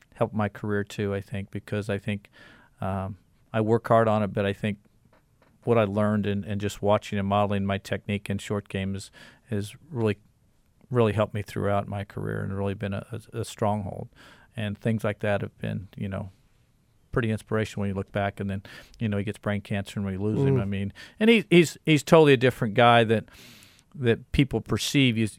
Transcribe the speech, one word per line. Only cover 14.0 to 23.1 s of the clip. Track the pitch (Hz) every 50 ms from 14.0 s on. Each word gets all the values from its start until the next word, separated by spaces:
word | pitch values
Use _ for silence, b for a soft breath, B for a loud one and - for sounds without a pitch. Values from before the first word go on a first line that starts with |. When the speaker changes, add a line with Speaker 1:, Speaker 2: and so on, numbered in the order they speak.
| - - b b b b b b b b _
Speaker 1:
And | 113 107 104 101 -
things | - 117 110 107 -
like | 107 101 -
that | - 104 101 101
have | 107 104 _ -
been, | - 110 110 104 92 - -
you | - - 98
know, | 98 98 104 98 - _ _ _ _ _ _ _ _ _ _ _ _ _ _ _
pretty | - 135 117 110
inspirational | 110 110 - - 120 110 110 - - 104
when | 101 101
you | 95
look | 98 98 _
back. | - 104 101 101 - -
And | 101 98
then, | 98 98 - B B B B B B B
you | 117 107
know, | 101 101
he | 101
gets | 104 101 -
brain | - 107 104 101
cancer | - - 107 101 98 - - 110
and | 98 98
we | 95 92
lose | 101 107 110 -
him. | 139 139 135 127
Speaker 2:
Mm. |
Speaker 1:
I | 98
mean, | 98 101 98 101 98 - B B B B B
and | 214 226
he, | 233 214 160 -
he's, | 175 175 160 - - - -
he's | 160 156 139 -
totally | - 170 160 156 143 139
a | 120
different | 127 127 - - 127 110 98
guy | 123 120 120 117 120 117
that, | 107